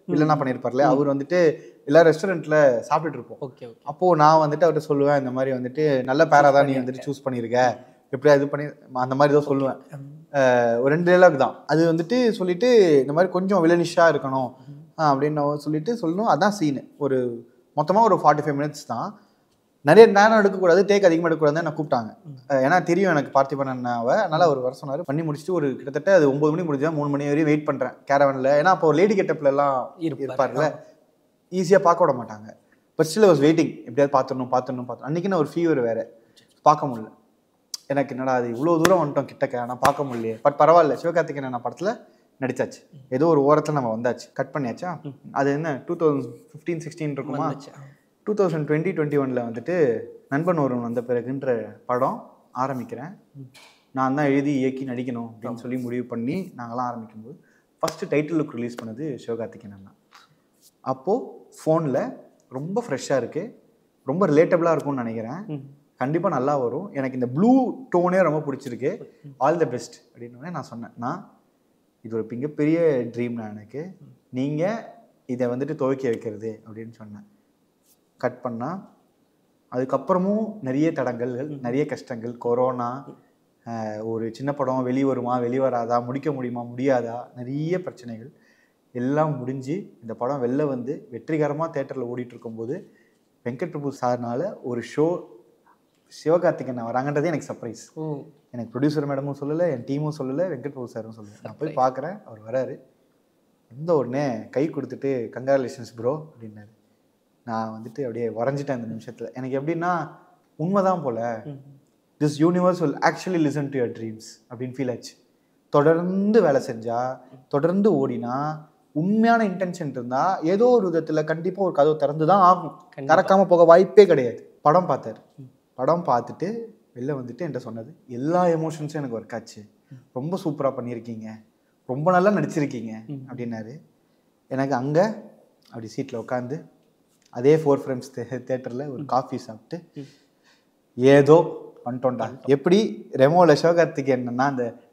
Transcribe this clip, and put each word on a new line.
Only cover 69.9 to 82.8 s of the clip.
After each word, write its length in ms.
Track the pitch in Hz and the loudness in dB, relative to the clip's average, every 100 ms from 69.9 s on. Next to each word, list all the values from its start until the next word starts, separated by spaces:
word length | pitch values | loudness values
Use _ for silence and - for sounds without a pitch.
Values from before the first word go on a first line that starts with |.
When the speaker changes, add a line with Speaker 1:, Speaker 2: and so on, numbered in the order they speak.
| - _ | -18 _
Speaker 2:
அப்படின்னு 220 | 120 120 123 | -20 -18 -16
உடனே 160 | 165 | -12
நான் 100 | 165 | -12
சொன்னேன், 280 | 123 117 - - | -12 -14 -16 -8
"நான் 420 | 120 170 - _ _ _ _ _ _ _ | -8 -8 -12 _ _ _ _ _ _ _
இது 140 | 110 113 | -8 -8
ஒரு 100 | 110 | -6
மிகப்பெரிய 520 | 120 147 151 151 165 165 131 117 | -8 -8 -2 0 2 2 2 -2
ட்ரீம்ண்ணா 400 | 117 120 120 107 | -4 -6 -6 -10
எனக்கு. 460 | 104 104 135 180 - | -14 -14 -14 -14 -16
Speaker 1:
ம். 40 | 139 127 _ | -20 _ _
Speaker 2:
நீங்க 640 | 127 139 151 185 226 - - _ _ - | -6 -4 -2 -2 -4 -10 -20 _ _ -10
இதை 220 | 123 123 | -4 -2
வந்துட்டு 260 | 123 143 | -2 -6
துவக்கி 320 | 151 131 135 131 | -2 -2 0 -2
வைக்கிறது" 560 | 110 113 104 110 107 | -4 -6 -10 -10 -12
அப்படின்னு 280 | 110 107 113 | -16 -16 -16
சொன்னேன். 340 | 117 107 104 104 _ _ _ _ _ _ _ _ _ | -18 -20 -20 -20 _ _ _ _ _ _ _ _ _
Cut 240 | 123 120 | -6 -4
பண்ணா 480 | 123 113 127 190 - _ _ _ _ _ _ _ _ | -8 -8 -8 -10 -14 _ _ _ _ _ _ _ _
அதுக்கப்புறமும் 840 | 127 131 135 - 185 190 208 214 - | -6 -2 -2 0 0 2 -2 -4 -8
நிறைய 280 | 131 135 160 | -4 0 0
தடங்கல்கள், 580 | 143 123 117 123 123 151 | 0 -4 -4 -6 -6 -8
Speaker 1:
ம். 100 | 143 | -8
Speaker 2:
நிறைய 260 | 120 131 147 | -4 -2 -2
கஷ்டங்கள், 520 | 120 - 120 117 117 | -6 -10 -10 -10 -6
Corona, 640 | 120 120 127 123 | -2 0 0 -2